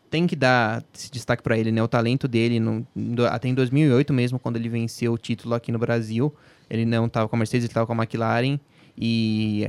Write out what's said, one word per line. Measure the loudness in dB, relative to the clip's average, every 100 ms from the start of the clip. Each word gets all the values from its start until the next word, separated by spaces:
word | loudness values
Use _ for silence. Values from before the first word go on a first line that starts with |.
| -6
tem | 0 0
que | 2
dar | 4 4 2 -2 -8 -18
esse | -14
destaque | -10 -2 -2
pra | 0 0
ele, | 2
né? | 2
O | 2
talento | 2 2 0 0
dele, | 0 2 2
no, | 0 -2 -6 -8
do, | -4 0 0
até | 0 -2
em |
dois | 0 2
mil | 4 4
e |
oito | 4 4
mesmo, | 2 0 -2
quando | -4 -4
ele | -4
venceu | -4 -4 -2 -2
o | -2
título | -4 -6 -2
aqui | -4 -2
no | -4
Brasil, | 0 -2 -2 -2 -2 -4 -20 _ -8
ele | -2 0
não | 2 0
tava | 0 0
com | 0
a |
Mercedes, | 0 0 -2
ele |
tava | -2 -2
com |
a | -2
McLaren. | -4 -2 0 0 0 -2 _ _ -20 -6
E | -2 0 0 0 0 -2